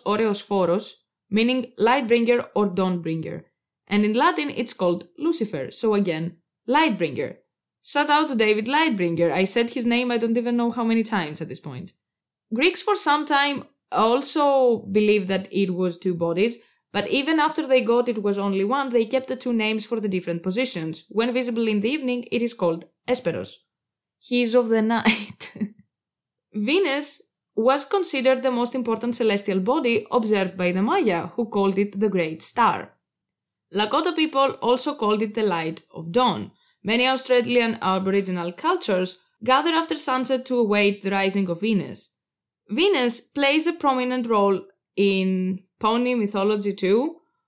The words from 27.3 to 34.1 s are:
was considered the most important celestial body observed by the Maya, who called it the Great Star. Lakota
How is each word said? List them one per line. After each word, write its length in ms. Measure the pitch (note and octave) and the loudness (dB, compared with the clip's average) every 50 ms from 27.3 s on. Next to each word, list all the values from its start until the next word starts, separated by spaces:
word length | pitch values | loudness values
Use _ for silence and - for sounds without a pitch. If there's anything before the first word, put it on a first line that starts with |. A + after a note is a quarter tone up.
| _ _ _ _ _ | _ _ _ _ _
was 280 | G#3+ A3 B3 C4+ C#4+ C#4+ | 0 2 2 2 2 0
considered 580 | - - G4+ F4+ - - C4+ A#3 C4 C4 B3 A#3 | -2 -2 -2 0 -2 -2 0 2 2 2 4 2
the 80 | C4 | 0
most 240 | B3 A#3+ A#3+ A#3+ - | 0 0 -2 -2 -2
important 420 | C4 A#3 A#3 A3+ A3 A#3+ A#3+ A#3+ | -4 -2 -2 -2 -2 -2 -4 -2
celestial 420 | - A#3+ G#3+ G3+ G3+ - G#3+ F#3 F#3+ | 0 2 2 2 2 0 0 0 0
body 480 | F#3 A3+ C4 D#4 C4+ A#3+ A#3 - - - | 2 2 0 2 2 2 0 0 -2 0
observed 460 | - - A3 G#3+ G#3+ G3 F#3+ F#3 F3 | 0 0 2 2 2 2 0 -2 -2
by 140 | F#3 F3+ F3+ | -2 -2 0
the 120 | F3+ F#3+ G3+ | 0 0 0
Maya, 460 | A#3+ F4 G4 D4+ G#3+ F3 E3+ - E3+ | 2 2 2 2 0 0 -2 -4 -6
who 180 | - - A#3 | -6 -6 -6
called 320 | G#3+ - G3+ G3 G3 F#3 F#3 | -2 0 0 0 2 2 2
it 200 | G#3 G3+ - G3 | 0 -2 0 -2
the 100 | G#3+ G#3 | -2 0
Great 340 | F#3+ F#3 D#3+ D#3+ D#3+ D#3 - | 0 0 -2 -2 -4 -8 -10
Star. 500 | - - - A#3 G3 C#3 F#2+ - - _ _ _ _ _ _ _ _ _ _ _ _ _ _ _ _ - | -6 0 2 2 2 2 0 -6 -12 _ _ _ _ _ _ _ _ _ _ _ _ _ _ _ _ -4
Lakota 400 | G3 G#3+ G#3 - D4+ - F4+ | -2 -2 0 0 0 0 0